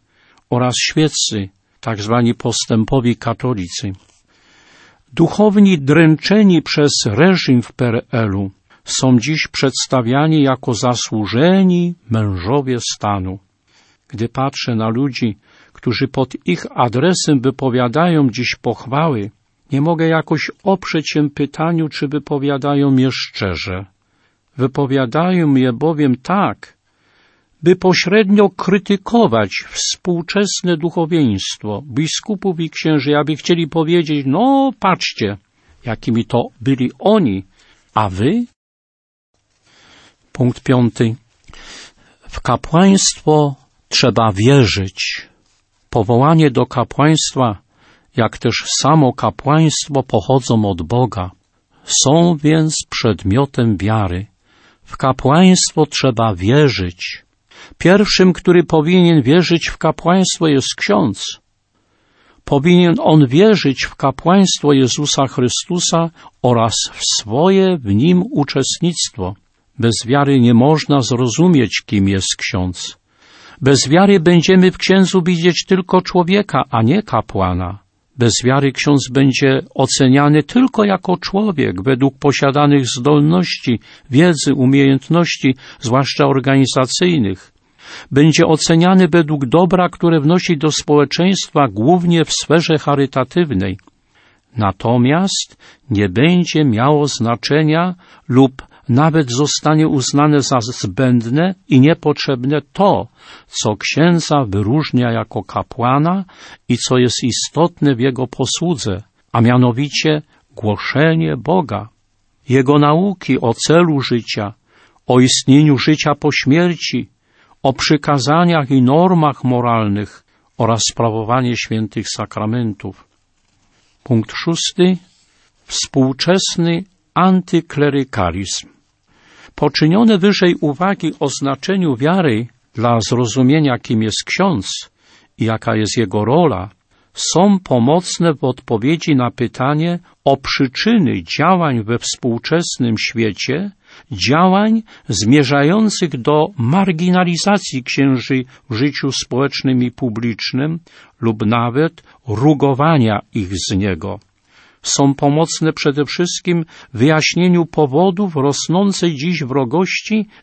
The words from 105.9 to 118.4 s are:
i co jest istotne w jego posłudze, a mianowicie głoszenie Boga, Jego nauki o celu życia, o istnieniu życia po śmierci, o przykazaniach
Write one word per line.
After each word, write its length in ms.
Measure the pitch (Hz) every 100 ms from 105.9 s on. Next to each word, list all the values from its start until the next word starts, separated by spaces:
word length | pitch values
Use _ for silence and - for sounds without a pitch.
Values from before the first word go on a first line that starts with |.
| 135 160 190 185 - - - -
i 80 | 123
co 220 | - 127
jest 260 | 123 -
istotne 720 | 127 107 - - 170 - 147
w 60 | 123
jego 260 | 131 123 127
posłudze, 760 | - 127 - 165 147 110 95 - _ _
a 80 | 117
mianowicie 840 | 117 123 123 117 143 - 156 151 - _ _ -
głoszenie 800 | 107 104 - 131 160 160 160 139
Boga, 520 | 107 185 143 101 107 _ _ _ _ _ -
Jego 300 | 127 131 147
nauki 600 | 147 156 202 185 - 131
o 140 | 120
celu 460 | 113 - 160 175 143
życia, 540 | 120 120 107 - 104 - _ _ _ _ -
o 140 | 123
istnieniu 580 | 127 - - 135 151 131
życia 360 | - 156 156
po 180 | 143 151
śmierci, 760 | - - 151 180 165 - 123 - _ _ _ _ _
o 100 | 139
przykazaniach 960 | 127 - 151 - 143 120 156